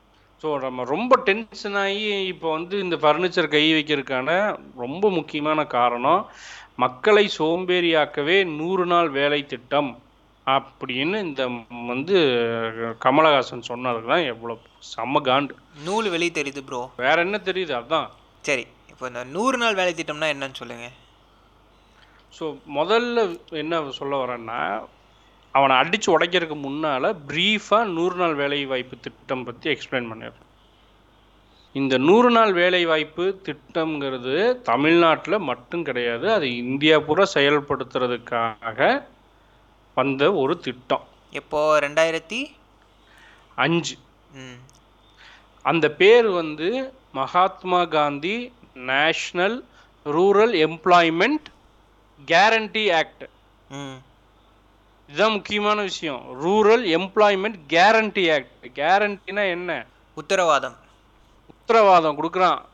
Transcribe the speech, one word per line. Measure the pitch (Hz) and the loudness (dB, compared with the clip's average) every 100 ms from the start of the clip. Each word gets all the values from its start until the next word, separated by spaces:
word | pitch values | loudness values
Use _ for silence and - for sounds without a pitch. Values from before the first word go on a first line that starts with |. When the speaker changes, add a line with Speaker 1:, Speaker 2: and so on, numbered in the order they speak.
| _ _ _ _ | _ _ _ _
Speaker 1:
So, | 156 139 | -6 -4
நம்ம | 131 127 | -6 -8
ரொம்ப | 127 170 247 254 | -6 -4 2 2
டென்ஷன் | 226 214 220 - 208 | 2 -2 -6 -12 -8
ஆகி | 202 196 202 214 202 190 | -4 -4 -4 -4 -4 -6
இப்போ | 156 160 | -6 -4
வந்து | 156 180 202 | -4 -4 -6
இந்த | 180 156 | -4 2
ஃபர்னிச்சர் | 151 151 180 175 151 | 2 2 0 0 0
கை | 151 156 | 2 4
வைக்கிறதுக்கான | 156 147 143 131 127 139 180 208 143 139 127 | 2 0 -4 -2 -4 0 0 0 -4 -12 -12
ரொம்ப | 123 170 208 | -10 -2 0
முக்கியமான | 170 - 151 151 156 | 0 -4 -4 -2 -2
காரணம் | 143 120 120 120 135 - - - - - - - | 0 2 2 2 0 0 -2 -18 -20 -20 -18 -4
மக்களை | 127 - 214 208 208 - | -4 0 4 4 2 0
சோம்பேறியாக்கவே | 156 175 180 180 170 156 143 151 143 196 180 151 | -2 -2 -2 0 2 2 0 -2 0 0 0 -4
நூறு | 170 185 175 | -4 -2 2
நாள் | 175 165 | 2 2
வேலை | 135 143 147 143 | 0 0 -2 -4
திட்டம் | 123 - 143 135 117 _ _ _ _ 131 | -14 -2 -2 -2 -8 _ _ _ _ -2
அப்படின்னு | 135 135 - 131 127 156 214 | -2 -2 -14 -8 -4 -4 -4
இந்த | 175 135 127 120 110 120 120 | -6 -6 -6 -6 -12 -12 -8
வந்து | 127 165 190 139 120 117 113 113 113 117 113 | -6 0 2 2 2 -2 -4 -6 -6 -10 -2
கமலஹாசன் | 127 147 156 139 120 123 110 | 2 4 6 4 0 -10 -12
சொன்னதுக்கு | 123 127 117 117 | -8 -6 -6 -2
தான் | 170 | -2
எவ்வளோ | 131 113 117 113 _ _ - - | -2 -8 -12 -14 _ _ -16 -10
செம்ம | 120 147 | -4 -2
காண்டு. | 131 135 139 - _ 147 | 2 0 0 -10 _ -14
Speaker 2:
நூல் | 160 214 208 | -6 -4 -2
வெளியே | 170 170 | -2 -4
தெரியுது | 165 139 139 135 | -4 -8 -10 -10
ப்ரோ. | 127 131 - | -10 -10 -4
Speaker 1:
வேற | 131 165 | 0 2
என்ன | 180 208 | 0 -4
தெரியுது? | 185 185 165 120 | -4 -6 -4 -6
அதான். | 123 160 113 - _ _ | -2 -4 -4 -14 _ _
Speaker 2:
சரி, | 151 131 - _ - | -4 -4 -6 _ -20
இப்போ | - 127 | -14 -12
இந்த | 120 | -10
நூறு | 127 170 254 247 | -10 -4 -2 0
நாள் | 226 | -2
வேலை | 190 180 | 0 -2
திட்டம்னா | 165 156 151 156 | -4 -8 -4 -4
என்னன்னு | 139 135 | -4 -8
சொல்லுங்க. | - 120 120 120 - _ _ _ _ _ _ _ _ _ _ _ _ _ | -12 -14 -14 -16 -20 _ _ _ _ _ _ _ _ _ _ _ _ _
Speaker 1:
So, | - 160 135 156 | -12 -10 -10 -8
முதல்ல | 143 170 233 240 233 196 165 - | -4 0 0 0 -2 -2 -4 -12
என்ன | 156 156 170 139 | -10 -6 -6 -6
சொல்ல | - 143 139 123 | -10 -6 -4 -4
வரேன்னா, | 120 113 123 147 104 - _ _ _ _ _ _ | -8 -10 -6 -4 -6 -10 _ _ _ _ _ _
அவனை | 139 139 127 | 2 6 4
அடிச்சு | 160 208 208 | 4 0 2
உடைக்கிறதுக்கு | 160 175 180 160 151 | 2 4 0 -2 -6
முன்னால | 139 147 156 131 175 175 139 | -6 -4 -2 0 -2 -4 -8
பிரீஃபா | 151 196 208 - 214 | -2 0 0 2 0
நூறு | 220 165 180 175 | 2 -2 -2 0
நாள் | 170 | -2
வேலை | 143 143 143 135 | 0 -2 -2 -2
வாய்ப்பு | 127 123 - | -4 -6 -14
திட்டம் | 127 - - 131 | -16 -16 -8 -6
பத்தி | 120 117 160 | -6 -8 -4
எக்ஸ்பிளைன் | 135 - 131 117 | -4 -4 -6 -6
பண்ணிடுறேன். | 110 117 - _ _ _ _ _ _ _ _ _ _ _ _ _ | -12 -16 -18 _ _ _ _ _ _ _ _ _ _ _ _ _
இந்த | 135 135 131 | -4 0 2
நூறு | 151 220 240 | 6 6 6
நாள் | 226 214 | 6 4
வேலை | 175 180 180 | 4 2 2
வாய்ப்பு | 165 156 147 170 190 190 | 2 0 -2 -4 -4 -4
திட்டம்ங்கிறது | 160 139 - 170 160 151 135 127 127 156 233 247 | -10 -12 -8 -4 -4 -4 -6 -6 -4 0 0 -2
தமிழ்நாட்டுல | - 123 151 170 165 147 156 208 | -2 2 4 6 6 2 0 -2
மட்டும் | 143 120 - 170 | -2 -6 -8 -8
கிடையாது, | 143 123 120 117 185 | -6 -4 -4 -2 -2
அது | 214 135 120 | -2 -2 -4
இந்தியா | 123 139 156 156 | -4 0 4 4
பூரா | 147 160 190 | 4 2 2
செயல்படுத்துறதுக்காக | 147 143 147 143 135 123 135 123 120 117 120 113 110 113 113 175 277 - _ _ _ _ _ _ _ _ | 4 2 2 -2 -6 -4 -4 -2 -4 -4 -4 -4 -6 -12 0 0 0 -6 _ _ _ _ _ _ _ _
வந்த | 135 135 131 156 | -2 -2 2 2
ஒரு | 185 135 175 | 2 -2 -2
திட்டம். | - 123 - 131 - _ _ | -6 -12 -4 -4 -4 _ _
Speaker 2:
எப்போ? | 143 - 151 156 151 | -16 -6 -2 2 2
ரெண்டாயிரத்தி? | 143 151 165 160 - 233 285 _ _ _ _ _ _ _ - - _ | 2 0 0 -2 -8 -10 -10 _ _ _ _ _ _ _ -20 -20 _
Speaker 1:
அஞ்சு. | - 135 170 151 - _ _ _ | -2 0 0 -4 -12 _ _ _
Speaker 2:
ம். | 135 127 123 131 _ _ _ _ _ - - _ _ | -20 -20 -20 -20 _ _ _ _ _ -20 -20 _ _
Speaker 1:
அந்த | 139 165 151 | -2 2 0
பேர் | 147 196 240 220 | 4 8 8 6
வந்து | 175 160 151 175 254 262 - _ | 0 -4 -4 -4 -4 -6 -14 _
மகாத்மா | 135 135 180 190 - 180 180 | -6 0 2 2 -2 -2 0
காந்தி | 170 156 147 143 175 233 247 _ - | 0 0 0 -2 -6 -6 -10 _ -20
நேஷனல் | 131 127 135 156 156 - 175 196 247 - _ _ _ | -14 -4 0 0 0 -6 -2 -2 -4 -12 _ _ _
ரூரல் | 147 156 196 196 233 | -4 2 4 4 4
எம்ப்ளாய்மெண்ட் | 175 156 165 180 175 165 165 226 302 - _ _ _ _ _ _ _ 139 | 2 0 0 4 4 4 2 0 0 -6 _ _ _ _ _ _ _ 0
கேரண்டி | 165 214 226 214 220 208 | 4 4 2 -2 -2 2
ஆக்ட். | 160 147 _ 135 _ _ _ _ | 0 -2 _ -20 _ _ _ _
Speaker 2:
ம். | 139 139 131 _ _ _ _ _ _ _ _ _ _ _ | -14 -14 -16 _ _ _ _ _ _ _ _ _ _ _
Speaker 1:
இதுதான் | 147 220 | 0 0
முக்கியமான | 208 185 208 208 208 | 0 -4 -2 0 0
விஷயம். | 190 - 160 120 127 127 | -2 -6 -8 -8 -12 -6
ரூரல் | 170 214 208 240 | 0 4 6 4
எம்ப்ளாய்மெண்ட் | 202 165 190 214 208 190 214 190 139 | 4 0 0 4 4 4 -4 -8 -2
கேரண்டி | 165 202 220 214 202 170 | 4 6 4 2 0 0
ஆக்ட். | 147 127 _ 123 | 0 -2 _ -18
கேரண்டினா | 139 156 196 208 196 - 202 196 | -4 2 2 2 -4 -8 -4 -2
என்ன? | 175 180 139 - _ _ | -4 -6 -8 -10 _ _
Speaker 2:
உத்தரவாதம். | 156 151 190 170 135 127 - _ _ _ _ _ _ _ | -16 -2 0 4 2 0 -12 _ _ _ _ _ _ _
Speaker 1:
உத்தரவாதம் | - - 226 196 180 156 147 | -18 2 6 8 6 4 -2
கொடுக்குறான். | 165 185 180 139 - | -4 2 2 2 -6